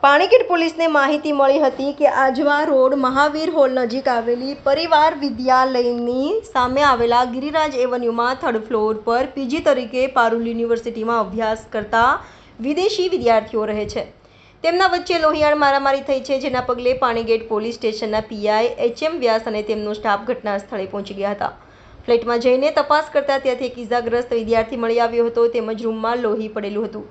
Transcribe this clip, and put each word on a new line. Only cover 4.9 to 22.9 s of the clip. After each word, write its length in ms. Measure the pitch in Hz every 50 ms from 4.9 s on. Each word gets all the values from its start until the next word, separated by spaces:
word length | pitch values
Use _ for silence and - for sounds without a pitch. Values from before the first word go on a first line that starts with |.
| 320 294 302 320 320
વિદ્યાલયની 1300 | 285 277 277 233 220 254 262 254 254 262 262 262 247 247 240 240 240 240 240 247 254 269 302 403 440 440 - -
સામે 300 | 277 247 247 254 277 294
આવેલા 420 | 285 262 233 233 233 233 240 254
ગિરિરાજ 520 | 247 233 262 262 294 294 320 311 302 269
એવન્યુમાં 580 | 247 247 247 247 247 240 233 233 233 233 240 269
થર્ડ 220 | 269 - 294 233
ફ્લોર 380 | 220 220 - 247 220 214 214 220
પર 320 | 214 - 233 233 240 262 262 262
પી 120 | 277 277
જી 120 | 240 262 330
તરીકે 480 | 330 311 277 254 247 220 - 254 254
પારુલ 420 | 269 262 262 233 226 226 233 233 233
યુનિવર્સિટીમાં 720 | 233 226 233 233 233 226 233 240 226 226 220 226 240 233
અભ્યાસ 380 | 214 190 185 220 226 220 220 220 - - -
કરતા 520 | 220 208 208 - 226 233 254 294 370 - - - - - - - -
વિદેશી 480 | 226 262 302 320 370 427 427 403 359 370
વિદ્યાર્થીઓ 560 | 339 302 240 233 226 220 220 - - 226 214
રહે 200 | 214 208 214 208
છે. 160 | 208 - 180 - - - _ _ - _ - _ - _ _ -
તેમના 240 | 320 339 359 381
વચ્ચે 320 | 370 370 359 349 - 359 339
લોહિયાળ 360 | 311 311 311 311 302 302 294
મારામારી 460 | 302 294 277 277 277 277 277 269 277
થઈ 200 | 269 277 285 262
છે, 200 | - - 285 269
જેના 200 | 247 294 247 254
પગલે 320 | 247 247 247 240 247 247 262
પાણીગેટ 560 | 254 262 247 226 233 226 220 226 220 220 -
પોલીસ 260 | 226 208 214 233 226
સ્ટેશનના 460 | - - 220 214 214 240 214 208 214
પી 280 | 214 214 226 208 208 208
આઈ 180 | 214 220 226
એચ 360 | 240 - - - 240 233 - 302
એમ 160 | 311 330 339
વ્યાસ 220 | 254 233 220 226 226
અને 160 | 233 214 208 214
તેમનો 300 | 214 220 214 208 208 214
સ્ટાફ 280 | 214 - 226 202 202 214
ઘટના 320 | 240 247 247 - 208 202 202
સ્થળે 280 | 202 - - 208 190
પહોંચી 280 | 190 - 202 202 - 202
ગયા 160 | 196 196 202
હતા. 200 | 208 202 - - - - - - - - - - - - -
ફ્લેટમાં 360 | - 240 233 226 226 240 233
જઈને 300 | 233 254 247 262 269 302
તપાસ 340 | 302 311 285 294